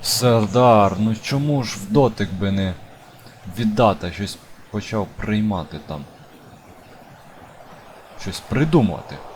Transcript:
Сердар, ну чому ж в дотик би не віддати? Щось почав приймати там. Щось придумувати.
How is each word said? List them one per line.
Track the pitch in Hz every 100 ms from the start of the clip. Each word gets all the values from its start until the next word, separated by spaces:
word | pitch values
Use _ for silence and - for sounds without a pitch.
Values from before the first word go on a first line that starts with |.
| -
Сердар, | - 123 113 107 120 123 110 101 92
ну | 107 110
чому | - 139 143 143
ж | 120 -
в | 98
дотик | 143 131 110 98
би | 92 98
не | 98 95 90 - - - - - - - 87
віддати? | 113 107 113 95 90
Щось | 87 101 - - - -
почав | 107 - 110 95
приймати | - - 107 107 95 78 78 -
там. | 76 69 - - - - - - - - - - - - - - - - - - - - -
Щось | - -
придумувати. | - 113 156 160 107 78 - 71 -